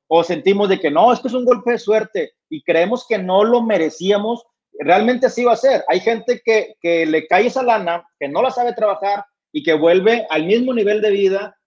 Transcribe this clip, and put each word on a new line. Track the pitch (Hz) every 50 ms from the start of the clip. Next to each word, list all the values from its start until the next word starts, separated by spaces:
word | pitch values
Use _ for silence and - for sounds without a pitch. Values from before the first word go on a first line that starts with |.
| _
o | - 160 170 165
sentimos | 175 175 156 - 190 202 202 208 190
de | 190 -
que | 160 147
no, | 147 170 208 247
esto | 240 247 -
es | 240 233
un | 254 247
golpe | 247 240 - - 240
de | 240 220
suerte | - 202 220 214 208 - - 185 147 - _ _ _ _
y | 156 143 -
creemos | - 160 165 170 202 247 240 -
que | - 226
no | 196 180 180 185 202 214
lo | 226 240 240
merecíamos, | 226 220 208 170 160 147 - - 175 196 208 202 208 226 240 - - _ _ _ _ _ -
realmente | 143 143 147 180 208 220 240 254 240 262
así | - - 233 247
va | 240 226
a |
ser. | 233 - 269 247 185 -
Hay | - 165 190
gente | - 226 233 220 - 247 240 - -
que, | 226 220 214 - - - _
que | - 170 170 165 165
le | 156 156 156 156
cae | - 175 190 226
esa | 240 - 262 254
lana, | 240 - 202 185 170 170 170 - _ _ -
que | 143 139
no | 147 185
la | 247 254
sabe | 240 240 240 240 -
trabajar | 220 214 202 190 - 196 202 202 202 202 - _ _ _ _
y | - 151 -
que | 165 156
vuelve | 151 156 165 180 190 185 220 233 233 - -
al | 156 156 156
mismo | 185 214 240 254 262 247
nivel | 233 196 202 214 214
de | 214 214
vida, | 196 202 196 190 190 196 208 208 - _ _